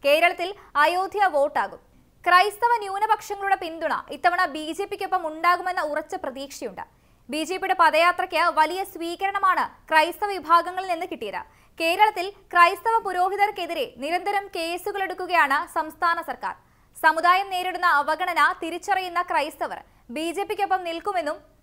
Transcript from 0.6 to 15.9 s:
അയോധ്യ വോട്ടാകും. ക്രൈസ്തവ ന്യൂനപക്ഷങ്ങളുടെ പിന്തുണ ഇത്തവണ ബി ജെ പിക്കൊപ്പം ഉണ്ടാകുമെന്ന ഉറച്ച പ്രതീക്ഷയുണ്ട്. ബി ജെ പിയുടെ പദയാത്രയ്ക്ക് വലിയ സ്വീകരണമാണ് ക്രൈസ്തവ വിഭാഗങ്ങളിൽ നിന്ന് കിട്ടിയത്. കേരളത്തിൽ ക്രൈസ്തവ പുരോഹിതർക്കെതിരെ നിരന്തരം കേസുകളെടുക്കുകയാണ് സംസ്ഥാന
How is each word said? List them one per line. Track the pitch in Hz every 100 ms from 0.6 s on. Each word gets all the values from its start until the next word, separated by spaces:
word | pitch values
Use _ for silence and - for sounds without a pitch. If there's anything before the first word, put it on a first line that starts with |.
| - -
അയോധ്യ | 302 349 381 403 392
വോട്ടാകും. | 302 285 294 202 - _ _ _ _ -
ക്രൈസ്തവ | 359 403 - 466 466
ന്യൂനപക്ഷങ്ങളുടെ | 403 392 427 427 - 403 392 381
പിന്തുണ | 349 330 320 226 -
ഇത്തവണ | 294 359 349 349
ബി | 294 311 320
ജെ | -
പിക്കൊപ്പം | 403 381 370 330
ഉണ്ടാകുമെന്ന | 311 339 349 370 359 311
ഉറച്ച | 302 311 370
പ്രതീക്ഷയുണ്ട്. | 294 254 277 - - 185 - _ _ _ _
ബി | 294 311
ജെ | 370
പിയുടെ | 381 370
പദയാത്രയ്ക്ക് | 330 302 339 349 359 320 339 311
വലിയ | 311 359 381
സ്വീകരണമാണ് | 330 339 339 392 392 381 339 254 - -
ക്രൈസ്തവ | 311 311 339 415
വിഭാഗങ്ങളിൽ | 381 302 339 330 370 381
നിന്ന് | 330 349
കിട്ടിയത്. | 330 214 185 - _ _ -
കേരളത്തിൽ | 330 359 427 415 359 403 -
ക്രൈസ്തവ | 349 349 392 453 453 415
പുരോഹിതർക്കെതിരെ | 359 370 381 403 403 339 330 247 -
നിരന്തരം | 277 349 381 403 403 370
കേസുകളെടുക്കുകയാണ് | 330 349 381 392 381 269 359 349 294 277 339 339
സംസ്ഥാന | 311